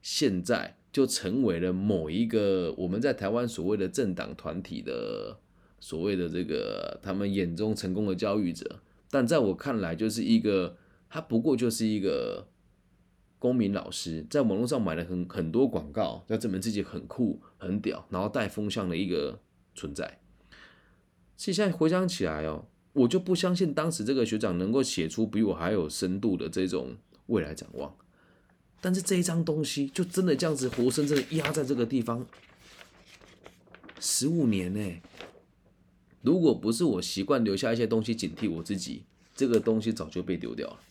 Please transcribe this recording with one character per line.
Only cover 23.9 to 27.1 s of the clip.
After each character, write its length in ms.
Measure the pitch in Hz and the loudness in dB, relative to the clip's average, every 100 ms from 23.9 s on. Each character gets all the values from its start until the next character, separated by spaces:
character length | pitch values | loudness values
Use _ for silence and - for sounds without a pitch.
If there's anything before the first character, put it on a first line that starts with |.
时 140 | 160 104 | 0 0
这 80 | |
个 100 | 135 | 2
学 140 | 113 107 | 2 2
长 180 | 107 87 | 0 0
能 120 | 92 | 2
够 120 | 131 | 2
写 260 | 127 - 80 | 2 0 -2
出 160 | - 110 | 0 0
比 160 | 104 | 2
我 140 | 107 82 | 2 2
还 160 | 85 | 0
有 180 | 107 76 | 0 0
深 320 | - 92 95 | -2 -2 0
度 160 | 113 90 | 0 0
的 100 | 82 | -2
这 200 | 90 92 | 0 0
种 300 | 90 64 62 _ | 0 -4 -10 _